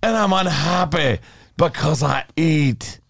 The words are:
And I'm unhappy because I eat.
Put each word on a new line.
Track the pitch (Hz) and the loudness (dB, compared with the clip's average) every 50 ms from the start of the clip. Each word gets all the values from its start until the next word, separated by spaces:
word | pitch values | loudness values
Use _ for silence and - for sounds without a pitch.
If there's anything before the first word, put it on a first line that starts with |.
And | - 220 226 | -2 0 0
I'm | 220 214 196 190 | 0 2 2 2
unhappy | 190 190 185 165 139 143 160 175 180 180 165 147 170 151 135 113 85 - - - - - - _ | 2 0 0 -2 -2 -2 0 0 0 0 0 0 0 0 0 0 -2 -6 -12 -20 -20 -20 -20 _
because | - 135 127 - - - 151 156 131 143 | 0 0 0 0 -2 0 0 0 0 0
I | 143 131 135 131 - - | 0 -2 -2 -4 -6 -4
eat. | - 165 165 156 156 147 135 120 - - - - - _ _ | 0 2 2 2 2 2 2 0 -2 -6 -14 -16 -18 _ _